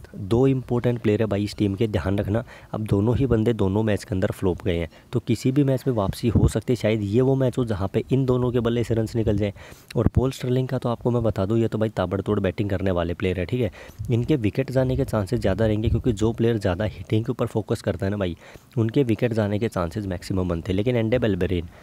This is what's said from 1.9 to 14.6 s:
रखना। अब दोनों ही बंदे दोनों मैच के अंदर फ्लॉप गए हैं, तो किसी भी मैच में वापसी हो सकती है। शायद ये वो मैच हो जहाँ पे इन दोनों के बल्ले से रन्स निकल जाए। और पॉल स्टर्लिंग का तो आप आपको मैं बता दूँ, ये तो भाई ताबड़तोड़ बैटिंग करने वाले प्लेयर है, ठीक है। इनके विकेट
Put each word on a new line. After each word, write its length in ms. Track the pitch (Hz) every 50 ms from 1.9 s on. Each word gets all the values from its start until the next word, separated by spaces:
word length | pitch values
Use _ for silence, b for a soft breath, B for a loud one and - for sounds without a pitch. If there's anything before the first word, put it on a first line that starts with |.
| 101 101 90 98 98 101
रखना। 240 | 101 95 98 117 113 B B B B B
अब 140 | B 110 110
दोनों 300 | 107 - 101 101 117 120
ही 100 | 104 139
बंदे 260 | 123 117 113 110 120 120
दोनों 280 | 107 101 95 95 107
मैच 220 | 110 107 101 92 -
के 100 | - -
अंदर 160 | 92 95 104
फ्लॉप 320 | - - - 95 85 - -
गए 120 | 104 87
हैं, 120 | 85 85 - B B B B
तो 80 | - 120
किसी 320 | - - 117 - - 139
भी 120 | 131 143 143
मैच 200 | 135 135 123 -
में 80 | 143 123
वापसी 340 | 110 98 95 - - - 120
हो 200 | - - 104 -
सकती 240 | - 110 - -
है। 40 | 127
शायद 260 | - - 107 110 113 104
ये 160 | 98 101 123
वो 140 | 131 135 135
मैच 220 | 135 131 123 - -
हो 60 | 127
जहाँ 240 | 110 107 85 98 98
पे 160 | - 113 - -
इन 120 | 131 135 135
दोनों 260 | 123 127 127 123 123
के 80 | 117 123
बल्ले 240 | 113 117 117 120 117
से 100 | - 117
रन्स 220 | 113 113 107 -
निकल 200 | 120 110 113 107
जाए। 160 | 98 104 101 95 B B B B B B B B
और 120 | - 110 -
पॉल 220 | - - 120 135
स्टर्लिंग 360 | 131 - - 127 123 131 131 127
का 100 | 131 123
तो 100 | - 123
आप 160 | 117 - -
आपको 40 | 123
मैं 100 | 120 120
बता 220 | 113 110 - - 95
दूँ, 120 | 92 113 113
ये 100 | 113 107
तो 100 | - 107
भाई 100 | 110 110
ताबड़तोड़ 480 | 107 - 92 87 95 98 92 - 104 104
बैटिंग 300 | 98 95 90 - 104 101
करने 200 | 101 87 87 98
वाले 240 | 90 87 85 85 87
प्लेयर 240 | - - 95 90 90
है, 40 | 90
ठीक 140 | 82 - 123
है। 100 | 120 95 B B B B B B B -
इनके 260 | 123 117 120 - 156
विकेट 340 | 139 110 101 - -